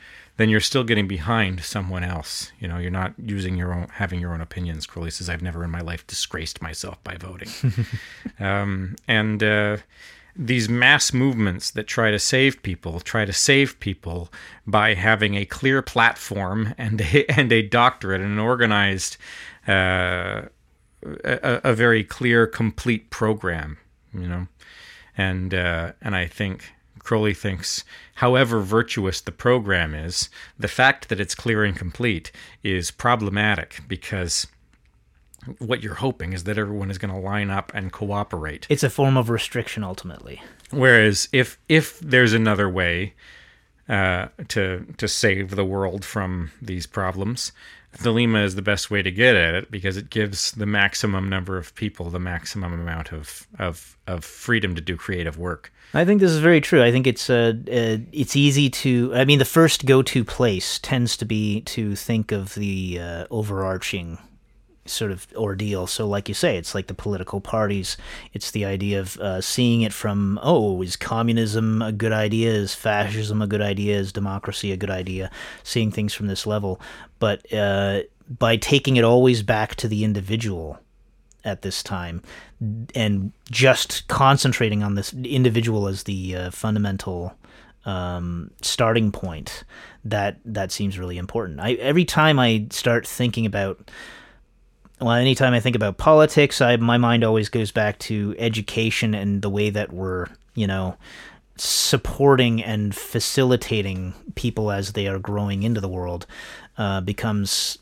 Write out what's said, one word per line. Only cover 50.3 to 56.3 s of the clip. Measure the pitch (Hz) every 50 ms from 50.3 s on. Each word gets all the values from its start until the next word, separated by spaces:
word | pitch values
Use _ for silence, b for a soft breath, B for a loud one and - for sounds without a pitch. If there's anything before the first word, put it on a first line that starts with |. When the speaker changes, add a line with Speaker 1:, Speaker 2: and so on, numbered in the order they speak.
| 98 - - -
Speaker 1:
the | - 113 104
maximum | 104 104 104 101 101 - - - 107 98 92 95 98
number | 95 95 90 95 95
of | 92 87 - -
people | - 107 104 - - 87 85
the | 85 90
maximum | 90 90 87 85 - - - 104 92 87
amount | 85 85 85 82 82 82 78 -
of, | - 78 76 - - - - _ - -
of, | 95 90 82 - - - - _ _ -
of | 92 85 -
freedom | - - - - - 120 113 101 92 87
to | 82
do | 80 85 87
creative | 80 - - 95 90 85 80 76 80
work. | 87 90 82 - - - b b b b -
Speaker 2:
I | 147 175
think | 180 208 202
this | 190 175